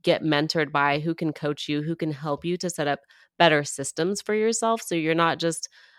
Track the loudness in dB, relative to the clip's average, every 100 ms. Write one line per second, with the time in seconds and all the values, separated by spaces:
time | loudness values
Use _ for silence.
0 | 0 2 2 0 0 0 0 2 2 2
1 | -2 -2 -4 -4 -4 -4 -4 -4 -4 -4
2 | -4 -4 -4 -4 -4 -4 -4 -2 -2 -2
3 | _ -20 _ 4 6 6 0 -6 -8 -2
4 | -2 -2 -2 0 2 2 0 -2 -2 -2
5 | 2 2 2 2 -2 -2 -8 -18 -20